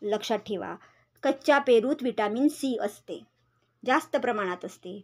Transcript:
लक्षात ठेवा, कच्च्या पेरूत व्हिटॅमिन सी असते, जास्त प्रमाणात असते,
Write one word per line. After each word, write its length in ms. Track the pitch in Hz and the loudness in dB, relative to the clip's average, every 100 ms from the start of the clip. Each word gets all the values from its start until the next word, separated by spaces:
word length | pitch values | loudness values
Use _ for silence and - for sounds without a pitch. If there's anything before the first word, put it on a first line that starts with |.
लक्षात 360 | 208 208 - 214 | -4 -4 -2 -4
ठेवा, 380 | 202 196 98 175 - _ _ _ | -4 -8 -8 -12 -16 _ _ _
कच्च्या 360 | 277 269 - 285 | -2 0 4 4
पेरूत 360 | 277 233 240 302 | 6 4 4 0
व्हिटॅमिन 460 | 247 220 208 220 294 | -2 -2 -2 2 2
सी 300 | 302 269 226 | 2 -4 -2
असते, 420 | 202 - - 165 - _ _ _ _ _ 240 | -4 -6 -14 -14 -14 _ _ _ _ _ 0
जास्त 300 | 277 - 285 | 0 0 -2
प्रमाणात 500 | 240 214 190 180 190 | 0 -2 -2 -4 -10
असते, 360 | - 180 202 | -14 -16 -16